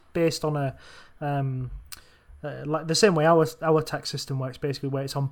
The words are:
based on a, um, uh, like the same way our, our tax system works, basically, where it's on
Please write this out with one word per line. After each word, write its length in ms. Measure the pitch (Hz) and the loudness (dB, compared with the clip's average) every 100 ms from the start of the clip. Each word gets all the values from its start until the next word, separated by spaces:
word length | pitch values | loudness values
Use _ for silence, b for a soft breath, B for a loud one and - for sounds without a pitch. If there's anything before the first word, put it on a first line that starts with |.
| _ | _
based 300 | 175 165 - | 0 2 2
on 140 | 156 147 | -2 -2
a, 180 | 135 - B B B B | -2 -6 B B B B
um, 500 | 147 143 135 131 127 - - B B B B B | -4 -2 -2 -4 -8 -12 -16 B B B B B
uh, 180 | 147 131 143 | -12 -8 -4
like 200 | 156 160 | -4 -2
the 60 | 160 | 4
same 200 | 214 160 | 4 6
way 100 | 160 | 6
our, 220 | 170 160 - | 6 4 0
our 180 | 160 156 | 2 2
tax 300 | 156 151 - | 0 -6 -6
system 260 | 139 - 131 | -8 -6 -6
works, 180 | 131 - | -6 -6
basically, 300 | 143 135 139 | -6 -4 -4
where 140 | 139 | -4
it's 120 | 139 143 | -4 -4
on 160 | 139 | -4